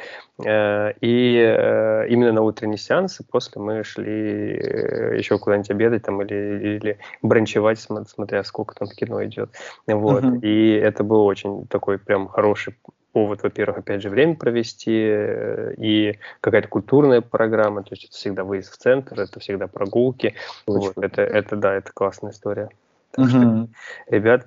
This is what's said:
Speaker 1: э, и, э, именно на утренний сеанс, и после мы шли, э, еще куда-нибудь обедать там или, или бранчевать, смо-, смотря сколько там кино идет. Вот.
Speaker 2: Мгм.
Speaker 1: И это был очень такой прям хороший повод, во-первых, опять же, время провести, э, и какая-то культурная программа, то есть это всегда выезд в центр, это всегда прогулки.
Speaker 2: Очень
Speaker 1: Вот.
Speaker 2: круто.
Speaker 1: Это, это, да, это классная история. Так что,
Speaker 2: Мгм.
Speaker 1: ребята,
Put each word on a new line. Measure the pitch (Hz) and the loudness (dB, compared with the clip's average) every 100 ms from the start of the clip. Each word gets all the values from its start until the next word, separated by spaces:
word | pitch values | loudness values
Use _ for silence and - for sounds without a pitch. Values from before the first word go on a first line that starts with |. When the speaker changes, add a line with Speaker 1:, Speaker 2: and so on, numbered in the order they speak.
| - - - - | -16 -18 -20 -8
Speaker 1:
э, | 107 107 104 104 104 - | 0 2 2 0 -2 -2
и, | 117 120 123 120 | 2 4 4 6
э, | 113 113 110 110 110 110 110 | 6 4 2 2 2 0 2
именно | 120 120 | 4 4
на | 110 | 4
утренний | 110 107 107 107 | 2 0 -6 -6
сеанс, | - 156 190 - | -2 0 -2 -6
и | |
после | - 123 - - | -4 -4 -4 -8
мы | 104 110 | -6 -6
шли, | 104 - 104 110 107 104 104 - | -6 -8 -6 -4 -4 -4 -4 -6
э, | - 110 - - 113 113 | -4 -4 -2 -2 -2 -2
еще | 107 104 | 0 -2
куда-нибудь | - 104 101 | 2 0 0
обедать | 101 113 113 | 0 2 0
там | - 101 | -2 -6
или, | 101 101 104 101 104 104 | -4 -6 -6 -4 -4 -4
или | 107 101 - - | -4 -6 -10 -4
бранчевать, | 110 110 107 113 107 110 | 2 2 2 2 2 0
смо-, | - 104 104 | -4 -10 -10
смотря | - 104 101 | -10 -4 -4
сколько | - - 107 | -4 -8 -10
там | - 101 | -8 -10
кино | - 113 104 | -8 -6 -6
идет. | 104 107 110 - - - - | -6 -8 -10 -12 -20 -10 -2
Вот. | 107 107 101 | 0 2 4
Speaker 2:
Мгм. | 131 123 | 2 0
Speaker 1:
И | 107 107 110 | 2 4 4
это | 107 104 107 | 4 2 0
был | 104 110 104 | 2 4 4
очень | 98 101 98 92 | 2 -4 -8 -4
такой | 101 - 98 | -4 -2 -4
прям | - 101 98 | 0 -2 -2
хороший | - 104 101 - - - - _ | 0 0 0 -6 -14 -20 -20 _
повод, | 117 104 104 | 0 0 -2
во-первых, | 107 - 104 101 | -4 -2 -4 -4
опять | - 101 | -6 -6
же, | 101 | -2
время | 101 160 160 | 2 2 2
провести, | 120 117 113 - - | -2 -2 -4 -6 -2
э, | 113 110 104 104 110 107 107 113 - | 0 2 0 -2 -4 -6 -6 -8 -4
и | 110 107 104 104 - - | 0 2 2 -2 -12 -6
какая-то | 110 107 - | 0 2 2
культурная | - - 135 143 120 | -4 2 4 6 4
программа, | 117 107 110 110 107 104 | 2 0 2 2 0 -2
то | 95 | -10
есть | - | -14
это | - - | -18 -10
всегда | 104 95 | -8 -6
выезд | 95 98 - | -6 -6 -8
в | - | -4
центр, | 123 135 135 - | 0 0 -2 -8
это | 95 - | -8 -8
всегда | - 98 92 | -8 -8 -6
прогулки. | - 101 117 127 131 110 - - - - | -6 -2 0 0 0 -4 -6 -14 -12 -4
Speaker 2:
Очень | 101 98 | -2 -2
Speaker 1:
Вот. | |
Speaker 2:
круто. | 95 95 | -4 -4
Speaker 1:
Это, | - | 0
это, | 101 107 101 104 | 0 0 -2 -2
да, | 101 | -2
это | 98 - | -2 -6
классная | - 98 - 104 | -4 -4 -4 -14
история. | - 104 104 107 _ _ _ _ | -10 -8 -6 -8 _ _ _ _
Так | - 131 | 0 4
что, | 127 117 | 6 4
Speaker 2:
Мгм. | 110 113 - - - - | 2 -2 -12 -20 -16 -2
Speaker 1:
ребята, | 110 107 123 | 2 4 2